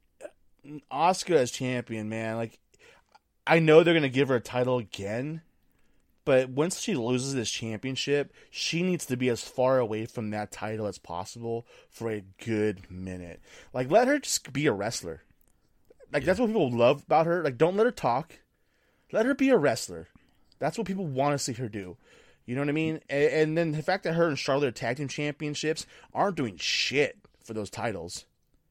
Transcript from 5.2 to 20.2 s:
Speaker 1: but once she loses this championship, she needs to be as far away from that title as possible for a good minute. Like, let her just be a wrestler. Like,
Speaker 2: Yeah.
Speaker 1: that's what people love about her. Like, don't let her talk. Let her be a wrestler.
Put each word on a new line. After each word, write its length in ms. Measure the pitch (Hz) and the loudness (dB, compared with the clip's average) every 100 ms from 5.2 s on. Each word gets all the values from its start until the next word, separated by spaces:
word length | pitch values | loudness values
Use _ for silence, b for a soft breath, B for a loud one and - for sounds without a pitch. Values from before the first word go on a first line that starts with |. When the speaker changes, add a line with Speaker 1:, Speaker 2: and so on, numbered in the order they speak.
| 147 160 - _ _ _ _ _ _ _ - | -6 -10 -14 _ _ _ _ _ _ _ 2
Speaker 1:
but 240 | 131 131 | 4 4
once 300 | 131 175 - | 0 -2 -2
she 140 | - | -4
loses 400 | 156 117 127 135 | -2 0 0 0
this 160 | 135 107 | -4 -4
championship, 840 | - 113 107 131 131 143 143 135 _ b | -6 -8 -8 -6 -6 -2 -2 -2 _ b
she 320 | - - 165 | -8 -4 0
needs 220 | 185 170 - | 0 -2 -2
to 80 | 123 | -2
be 120 | 127 | 0
as 120 | 113 | -2
far 380 | - - 127 131 | -4 0 2 2
away 260 | 113 107 113 | 2 -2 -6
from 240 | - 107 | -8 -6
that 200 | 107 104 | -6 -8
title 340 | - 107 110 104 | -8 -8 -6 -6
as 120 | - | -8
possible 680 | - 85 95 120 117 117 - b b | -10 -10 -10 -10 -8 -8 -10 b b
for 220 | - 113 | -8 -6
a 140 | 107 95 - | -6 -8 -10
good 480 | 113 110 107 98 - | -4 0 0 -2 -10
minute. 480 | 92 92 90 87 - b b b | -12 -10 -10 -12 -16 b b b
Like, 160 | 127 131 | -6 2
let 180 | 202 254 | 4 4
her 120 | 294 | 2
just 320 | - - - | -2 -6 -4
be 160 | 135 147 | -2 0
a 60 | |
wrestler. 500 | 98 104 - 87 73 _ _ _ _ _ _ _ _ - | 0 -2 -6 -8 -12 _ _ _ _ _ _ _ _ -6
Like, 120 | 143 | -2
Speaker 2:
Yeah. 40 | 160 | 0
Speaker 1:
that's 120 | 190 | 0
what 80 | 226 | 2
people 220 | 220 131 | 2 2
love 340 | 120 120 147 - | 4 4 4 2
about 200 | 156 165 | 2 4
her. 180 | 180 | 2
Like, 140 | 151 120 | 0 2
don't 200 | 160 196 | 2 4
let 80 | 240 | 2
her 60 | |
talk. 420 | - - 135 160 - _ _ _ _ _ _ _ | 2 0 -2 -4 -16 _ _ _ _ _ _ _
Let 140 | 185 240 | 0 0
her 80 | |
be 160 | 277 269 | 2 4
a 80 | 233 | 4
wrestler. 520 | 143 113 - 85 85 _ | 4 0 -4 -12 -14 _